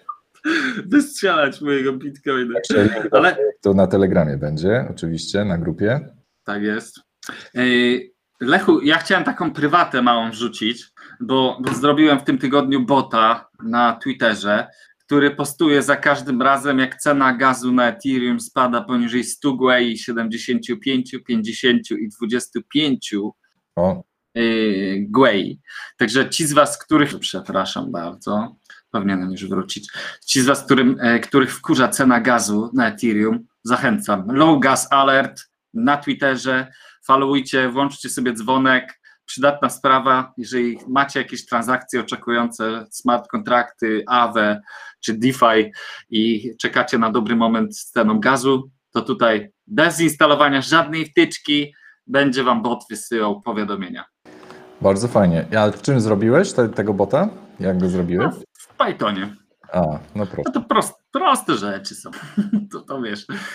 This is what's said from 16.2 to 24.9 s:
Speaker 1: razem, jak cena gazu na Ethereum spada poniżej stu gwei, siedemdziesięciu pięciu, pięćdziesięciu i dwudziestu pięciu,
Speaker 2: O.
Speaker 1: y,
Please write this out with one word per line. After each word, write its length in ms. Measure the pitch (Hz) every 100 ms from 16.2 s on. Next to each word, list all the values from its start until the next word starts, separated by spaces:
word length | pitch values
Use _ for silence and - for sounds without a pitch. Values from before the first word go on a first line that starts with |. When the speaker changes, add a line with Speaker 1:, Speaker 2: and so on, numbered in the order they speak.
| 131 123
Speaker 1:
razem, 380 | 131 139 139 131
jak 160 | 131 -
cena 380 | 151 139 131
gazu 380 | 123 135 123 123
na 160 | 123 120
Ethereum 520 | 110 135 131 123 120
spada 420 | - 139 127 120
poniżej 420 | 107 123 117 123
stu 340 | 113 - 143 127
gwei, 400 | 131 123 120 110
siedemdziesięciu 800 | - 117 113 117 - 120 117 113
pięciu, 460 | 139 131 127 127
pięćdziesięciu 720 | - 117 110 107 127 120 - 104
i 120 | 107
dwudziestu 520 | - 117 120 - 117 -
pięciu, 600 | 147 151 123 - 101 104 - _ _ _ -
Speaker 2:
O. 280 | 92 90 - _ _ 117
Speaker 1:
y, 680 | 117 113 110 95 98